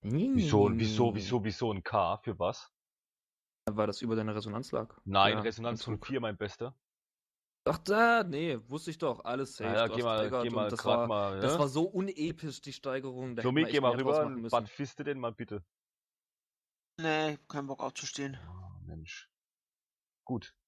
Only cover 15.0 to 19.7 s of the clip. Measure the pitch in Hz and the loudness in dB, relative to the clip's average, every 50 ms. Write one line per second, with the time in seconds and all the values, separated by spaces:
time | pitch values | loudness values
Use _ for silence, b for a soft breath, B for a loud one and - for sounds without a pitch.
15 | 143 143 143 135 123 117 110 - 117 - 107 101 87 _ _ _ _ _ _ _ | -6 -6 -4 -4 -4 -6 -6 -6 -8 -6 -6 -8 -8 _ _ _ _ _ _ _
16 | _ _ _ _ _ _ _ _ _ _ _ _ _ _ _ _ _ _ _ - | _ _ _ _ _ _ _ _ _ _ _ _ _ _ _ _ _ _ _ -4
17 | 165 160 156 156 156 156 151 143 _ _ - 147 139 135 135 - - - - - | -2 0 0 2 0 -2 -2 -6 _ _ -8 -8 -6 -6 -6 -6 -6 -6 -6 -8
18 | - 131 - - 143 139 135 127 85 82 90 92 92 92 92 90 87 78 80 80 | -10 -10 -8 -6 -6 -6 -8 -10 -14 -16 -16 -14 -14 -16 -16 -16 -14 -14 -12 -12
19 | 78 80 - - - _ _ _ _ _ _ _ _ _ | -12 -14 -16 -16 -18 _ _ _ _ _ _ _ _ _